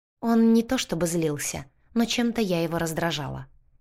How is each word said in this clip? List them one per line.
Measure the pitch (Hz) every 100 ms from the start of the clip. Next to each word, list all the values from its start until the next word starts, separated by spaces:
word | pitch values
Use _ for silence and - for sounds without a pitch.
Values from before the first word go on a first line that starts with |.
| _ _
Он | 233 226 226
не | 226
то | 226 262
чтобы | - 170 170
злился, | 170 160 143 - 151 - _ _
но | 226
чем-то | 226 - 233 233
я | 202 170
его | 165 165
раздражала. | 165 160 170 151 135 131 131 _ _ _